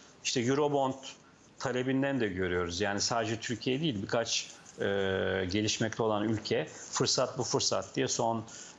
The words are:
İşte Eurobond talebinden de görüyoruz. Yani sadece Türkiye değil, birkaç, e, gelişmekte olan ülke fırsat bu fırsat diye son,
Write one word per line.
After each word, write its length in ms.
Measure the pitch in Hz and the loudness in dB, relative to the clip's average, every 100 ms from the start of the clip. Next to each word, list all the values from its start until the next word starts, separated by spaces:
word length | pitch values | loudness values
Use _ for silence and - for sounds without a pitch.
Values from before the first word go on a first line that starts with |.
| - - | -12 -10
İşte 160 | - 131 | -2 0
Eurobond 540 | 117 135 147 143 131 131 - - - - - - | 2 2 2 2 0 -2 -10 -16 -20 -20 -20 -6
talebinden 600 | 131 123 127 131 139 135 | -2 0 2 2 2 2
de 80 | 107 | 0
görüyoruz. 540 | 90 92 90 87 87 | 2 2 2 0 0
Yani 200 | 101 101 | 0 0
sadece 380 | - 117 110 113 | 0 0 0 -2
Türkiye 420 | - 113 131 131 | -4 -4 -2 0
değil, 200 | 165 104 | 0 -2
birkaç, 500 | 104 120 117 - - - - - | 0 0 0 -2 -4 -12 -14 -4
e, 40 | 107 98 95 95 95 95 92 | 0 2 2 2 2 0 0
gelişmekte 520 | 104 107 - 110 - | 0 2 0 0 0
olan 200 | 110 104 | 2 2
ülke 440 | 107 110 - 117 156 - - | 2 0 0 -2 -2 -8 -6
fırsat 460 | - 127 - 127 - | -2 0 2 0 -2
bu 60 | |
fırsat 520 | 117 131 - 98 - 131 | 0 0 2 0 -2 -2
diye 120 | 127 | 0
son, 360 | - 117 113 110 - - | 0 0 0 -4 -12 -16